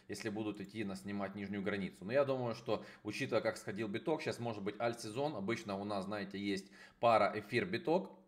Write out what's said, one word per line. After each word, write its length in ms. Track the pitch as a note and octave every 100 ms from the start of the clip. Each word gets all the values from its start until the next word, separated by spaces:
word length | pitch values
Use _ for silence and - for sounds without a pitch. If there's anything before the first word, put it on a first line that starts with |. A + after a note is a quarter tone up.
| -
если 180 | G2+ A2+
будут 320 | G#2 G#2+ G2+
идти 240 | F#2+ A2
на 140 | G2+ F#2+
снимать 360 | F#2+ G2+ G2
нижнюю 300 | G#2 G2 G2+
границу. 400 | G2 G2+ F#2 -
Но 80 | F#2
я 140 | C3+ C3+
думаю, 280 | C3 A#2+
что, 300 | A2+ - G2+ - -
учитывая, 380 | G#2+ G2 B2+ A2+
как 140 | A2 -
сходил 320 | - G2 A2
биток, 340 | A2 - D#3
щас 180 | A#2+ G#2+
может 220 | A#2 G#2+
быть 160 | G2 -
альт-сезон. 560 | A#2 A#2 A2 A2+ D3 A#2+
Обычно 420 | G2 A#2 G2+ G2
у 60 | G#2
нас, 180 | G2+
знаете, 340 | F#2+ G#2 G2 F#2+
есть 320 | G2+ F#2+ - - - -
пара 320 | A#2 G#2+ G2
эфир-биток. 800 | G#2 - A#2+ F2+ A#2 - F3+ F#3+ -